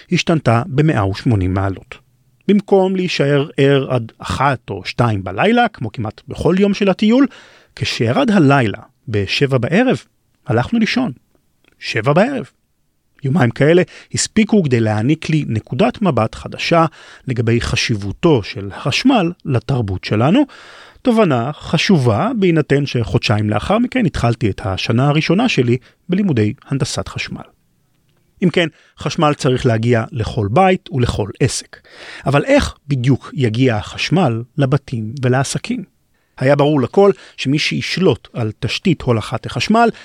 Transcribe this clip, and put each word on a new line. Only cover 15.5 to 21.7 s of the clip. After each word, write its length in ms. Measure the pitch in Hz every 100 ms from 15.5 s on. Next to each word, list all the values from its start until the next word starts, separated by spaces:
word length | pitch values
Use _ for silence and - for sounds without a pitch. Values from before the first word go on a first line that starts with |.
| 110 - 127 226 -
מבט 320 | 196 113 110
חדשה 520 | - 113 113 - 165 160 - - - -
לגבי 320 | 120 113 117
חשיבותו 840 | - 123 - 107 98 95 175 135
של 280 | 98 - 98
החשמל 580 | - 147 - 254 254 170 180
לתרבות 600 | - 120 - 131 101 92
שלנו, 400 | - 107 131 233 294 - - - - -
תובנה 500 | - 226 196 123 123
חשובה 800 | 151 -